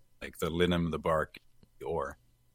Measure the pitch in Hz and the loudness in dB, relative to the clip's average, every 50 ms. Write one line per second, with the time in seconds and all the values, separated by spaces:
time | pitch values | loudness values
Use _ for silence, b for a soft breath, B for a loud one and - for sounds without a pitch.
0 | - _ _ _ - 71 - - - 80 80 85 87 87 90 87 85 82 78 78 | -16 _ _ _ -14 -12 -8 -6 -4 -2 2 4 4 4 4 4 2 0 -2 -2
1 | 76 85 80 78 73 - - - - - - - - - _ - - 67 82 80 | 0 0 2 2 0 -2 -6 -12 -20 -20 -20 -20 -20 -20 _ -12 -8 -4 -4 -4
2 | 69 71 - - _ _ _ _ _ _ _ | -4 -4 -8 -12 _ _ _ _ _ _ _